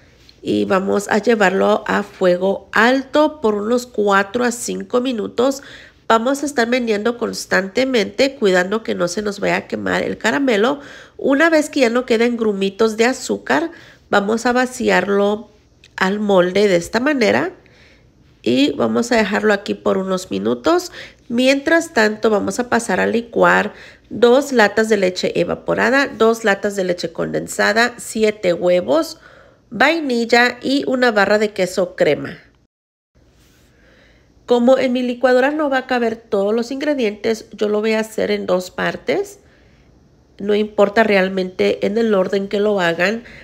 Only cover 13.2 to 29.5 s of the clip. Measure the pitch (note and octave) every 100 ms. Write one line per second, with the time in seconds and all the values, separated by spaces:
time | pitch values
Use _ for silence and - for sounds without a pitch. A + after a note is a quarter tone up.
13.2 | - G#3 - D4 E4 - - - _ G3+
14.2 | G3 A3 B3 A#3+ B3+ - G#3+ F#3 F#3 G3+
15.2 | G3+ G#3+ - _ _ _ _ - F#3+ G#3
16.2 | G#3 F#3+ F3+ F#3+ G#3 F3 E3+ A3+ C4+ C#4
17.2 | G3+ A3+ E4+ - _ _ - _ _ _
18.2 | _ _ A3 B3+ D4 C#4+ A3+ A3+ A#3 A#3
19.2 | G3+ G#3+ G#3+ G3+ G#3 G3+ G#3 G3 F#3+ F#3
20.2 | - G3 G#3 A#3+ D4+ F4 - - - -
21.2 | - A#3+ C4 C#4 D#4+ E4 - A#3 G#3+ G#3+
22.2 | A3+ G3+ G3 F#3+ A#3+ A#3 A3+ F#3+ F#3+ A3+
23.2 | A#3 - F3 F#3 G3+ - - - - G#3+
24.2 | A#3 B3+ C#4+ B3 G3+ G#3+ A3 G#3 F#3 F3+
25.2 | F#3 - F3 - - E3+ G#3+ C4+ B3+ G#3+
26.2 | A3+ A3+ A3 G3 G#3 G3+ F#3 F3 E3 -
27.2 | E3 D3+ E3+ - G3+ A3 A#3+ A#3+ - A3
28.2 | G#3+ G#3 F3+ E3+ F3+ F3+ G3 D4+ D#4+ -
29.2 | - - -